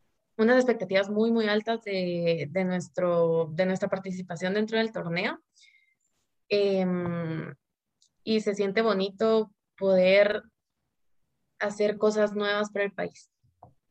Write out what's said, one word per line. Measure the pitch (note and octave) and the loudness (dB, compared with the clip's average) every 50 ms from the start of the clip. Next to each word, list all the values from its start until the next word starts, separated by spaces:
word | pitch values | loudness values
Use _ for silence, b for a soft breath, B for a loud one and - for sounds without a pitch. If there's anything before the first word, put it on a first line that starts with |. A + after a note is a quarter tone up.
| _ _ _ _ _ _ _ - | _ _ _ _ _ _ _ 2
unas | A3 A3 B3+ | 2 4 4
expectativas | B3+ B3+ B3+ A3+ A3 F#3+ F3+ F#3+ F#3+ G3+ G3 | 4 4 2 0 -2 -2 -2 0 0 0 0
muy, | G#3 G#3 A3 A#3 | 0 0 2 2
muy | A3+ A3+ A3 G#3 | 2 2 2 2
altas | G#3 G#3+ G#3+ A3+ A3+ A3+ - | 0 0 0 -2 -4 -4 -4
de, | G#3 G3 F#3+ F#3 F3+ F3 E3+ E3+ E3+ E3 D#3+ C#3+ C#3+ | -4 -4 -2 -2 -2 -2 -2 0 0 0 0 -2 -4
de | C#3+ F#3+ F#3+ | -2 -2 -2
nuestro, | F3+ F3+ F3+ F3 - - - F3+ F3 F3 E3+ E3+ E3 E3 E3 E3 D#3+ D#3+ | -2 -2 -4 -6 -6 -4 -2 0 0 2 2 2 2 2 0 0 -2 -2
de | D#3+ F#3 F#3 | -2 0 0
nuestra | F#3+ F#3 G3+ G3 | 0 -2 -2 -4
participación | - F#3 F#3+ F#3+ F#3 F#3 F#3 - F3 D#3+ F3+ F#3 F#3+ | -4 -6 -6 -8 -10 -10 -10 -10 -10 -6 -4 -2 -2
dentro | G#3 G#3+ G#3+ A3 A3 | -2 -2 -2 0 -2
del | A3+ A3 | -2 -2
torneo. | A3 F3+ F3 E3+ E3 F3 G3 B3+ D#4+ D#4+ _ _ _ b b b b b b b b b b _ _ _ _ _ _ _ _ - | -4 -6 -6 -6 -4 -4 -4 -4 -6 -8 _ _ _ b b b b b b b b b b _ _ _ _ _ _ _ _ -2
Em, | G#3 G3+ G3+ G3+ G3 F#3+ F#3 F#3 F3+ F3+ F3+ F3 E3+ E3+ E3+ D#3+ D#3+ D#3 D#3 D3 C#3 _ _ _ _ _ _ _ _ _ _ _ _ _ - | 0 2 2 2 2 0 0 0 0 -2 -2 -4 -4 -4 -4 -6 -6 -8 -8 -10 -14 _ _ _ _ _ _ _ _ _ _ _ _ _ -6
y | - A3 A3 | -2 -2 -2
se | G#3+ G#3+ G3 | 0 -2 -2
siente | G3+ G3+ G3 G3 A3 | -2 -2 -2 0 0
bonito | A3+ A3+ G3+ F#3+ F#3+ G3+ G3 - A3+ A3 A3 A3 G#3+ G#3+ _ _ _ _ _ - | 2 2 2 0 -2 -4 -2 -2 0 2 2 2 0 -2 _ _ _ _ _ -4
poder | F#3+ G3 F#3+ F#3 F#3 F#3 F#3+ G3+ G#3 G3+ - - - _ _ _ _ _ _ _ _ _ _ _ _ _ _ _ _ _ _ _ _ _ _ - | 0 2 4 6 6 6 6 6 6 4 2 -4 -8 _ _ _ _ _ _ _ _ _ _ _ _ _ _ _ _ _ _ _ _ _ _ -6
hacer | G#3 G#3 G3+ - G#3 G#3 G#3 G3+ | -6 -6 -2 0 0 0 0 2
cosas | - G#3+ G#3 G#3+ G#3 G#3 G#3 | 0 0 2 2 0 0 0
nuevas | G#3 G#3 G3+ G#3 G#3 G#3+ G#3 | -2 -2 0 0 0 -2 -4
para | - G3+ G3+ | -2 -4 -4
el | G3+ | -4
país. | - - F3+ F3 - - - _ _ _ _ _ _ _ - - _ _ _ _ | -4 -6 -10 -10 -10 -14 -20 _ _ _ _ _ _ _ -20 -20 _ _ _ _